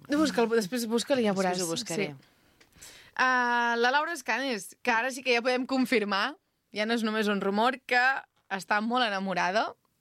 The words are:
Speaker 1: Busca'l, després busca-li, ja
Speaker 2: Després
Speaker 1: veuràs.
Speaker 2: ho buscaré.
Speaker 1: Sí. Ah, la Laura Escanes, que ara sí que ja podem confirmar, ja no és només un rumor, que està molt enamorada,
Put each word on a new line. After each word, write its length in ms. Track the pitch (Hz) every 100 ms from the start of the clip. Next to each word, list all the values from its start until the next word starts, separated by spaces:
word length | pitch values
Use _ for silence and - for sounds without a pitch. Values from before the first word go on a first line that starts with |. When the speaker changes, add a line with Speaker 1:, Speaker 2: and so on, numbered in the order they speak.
| -
Speaker 1:
Busca'l, 400 | 294 302 190 226 233
després 300 | 190 247 226
busca-li, 380 | 233 - 269 214
ja 60 |
Speaker 2:
Després 240 | 190 185 180
Speaker 1:
veuràs. 20 |
Speaker 2:
ho 60 | 170
buscaré. 400 | 165 214 220 170
Speaker 1:
Sí. 800 | 135 _ _ _ _ _ _ - - - -
Ah, 560 | 254 254 240 240 240 233
la 140 | 247
Laura 220 | 285 320
Escanes, 560 | 339 247 226 277 220 - -
que 100 | -
ara 200 | 226 254
sí 100 | 254
que 140 | 254 233
ja 60 |
podem 220 | 240 254 262
confirmar, 680 | 262 254 233 202 196 233 302 _ _ _
ja 120 | 202 214
no 80 | 240
és 80 |
només 240 | 220 214 208
un 140 | 202
rumor, 340 | 190 202 240 262 -
que 140 | 247 254 269 - _ _
està 300 | 190 - 214
molt 220 | 220 247 233
enamorada, 680 | 196 190 180 175 202 330 - _ _